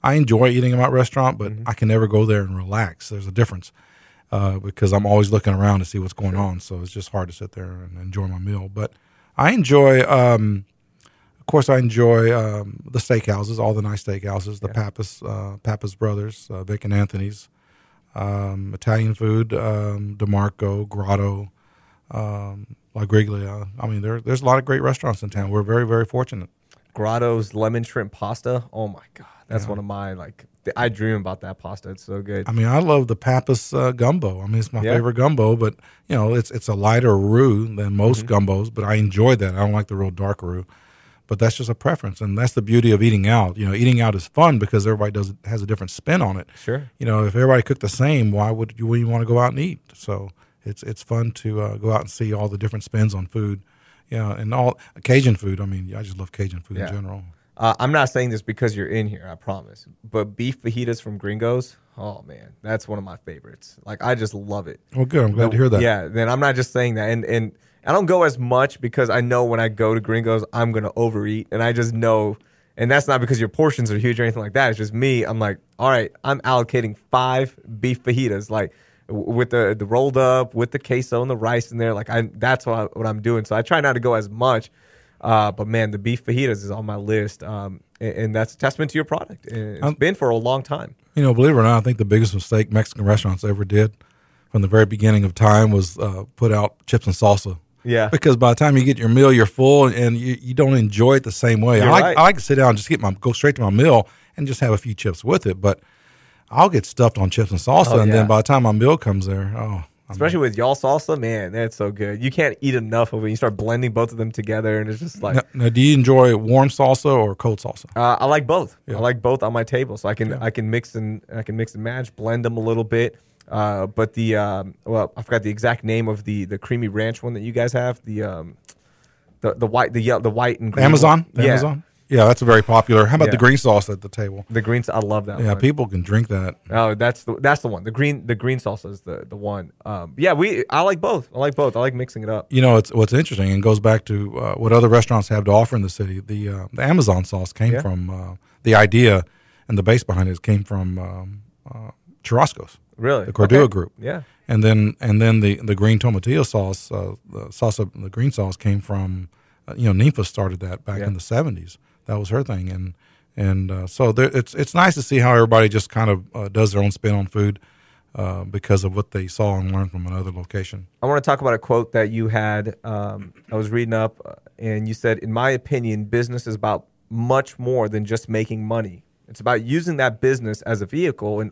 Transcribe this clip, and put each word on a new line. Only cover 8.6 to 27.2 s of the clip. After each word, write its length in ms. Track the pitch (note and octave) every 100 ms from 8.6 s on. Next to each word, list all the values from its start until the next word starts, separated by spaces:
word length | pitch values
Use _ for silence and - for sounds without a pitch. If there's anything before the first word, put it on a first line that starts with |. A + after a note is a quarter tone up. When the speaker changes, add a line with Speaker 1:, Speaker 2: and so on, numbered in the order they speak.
| F#2+
Speaker 1:
But 200 | G2+ G#2+ - _ _ _ -
I 140 | C#3
enjoy, 500 | A#3+ C3 C#3+ C#3 C3 B2+
um, 560 | C3+ B2 A#2 G#2+ G2+ G2 _ _ _ _ _ _ _
of 60 | -
course, 220 | D3+ C3
I 80 | C3
enjoy, 540 | A#2+ A2 A#2 A#2 A2+
um, 460 | A#2+ A2 G#2 G2+ - -
the 100 | B2
steakhouses, 580 | - A#2 G#2+ G2+ G#2 A2+
all 160 | A2
the 80 | G#2+
nice 200 | G#2 G#2
steakhouses, 560 | - F#2+ G2 G2 F#2+ G2+
the 80 | G2+
Speaker 2:
Yeah. 40 |
Speaker 1:
Pappas, 480 | G#2+ G#2 - G#2 -
uh, 340 | - G#2 G2 G2
Pappas 320 | - G#2+ G#2
Brothers, 540 | F#2+ G#2+ G#2 G#2 G#2+ -
uh, 140 | F#2
Vic 200 | F#2+ G#2
and 100 | G#2
Anthony's, 540 | G2+ G2+ G2 G2 G#2 - _ _ _ _ _ _
um, 580 | - G2+ G2+ G2 G2 G2
Italian 420 | G2+ - A2 A2
food, 380 | G#2+ A2 A2 A2
um, 640 | A2+ A2 G#2+ G#2 G#2 G#2 G2+
DeMarco, 720 | G2+ G2 G2+ - G2+ G2+ G#2
Grotto, 640 | G2+ G2 G2+ G2+ G2 G2+ _ _ _ _ _ _
um, 560 | A2+ G#2+ G2+ G2+ G2+ G#2 - _
La 100 | A2
Griglia. 640 | G#2 G#2+ G#2 G2+ G2 G#2 G2 A2+
I 60 | A2
mean, 140 | G#2+
there, 180 | G#2 A#2
there's 220 | A#2 C3
a 20 |
lot 140 | C3 C3
of 60 |
great 180 | C3 C3+
restaurants 400 | C3 C3 C3+ G#2+
in 80 | G#2
town. 200 | G2+ G2
We're 120 | G#2
very, 240 | G2+ A#2 A#2+
very 180 | A#2
fortunate. 440 | A2 B2 C3 G#2 F2 _ _ _ _
Speaker 2:
Grotto's 600 | - G#2+ A#2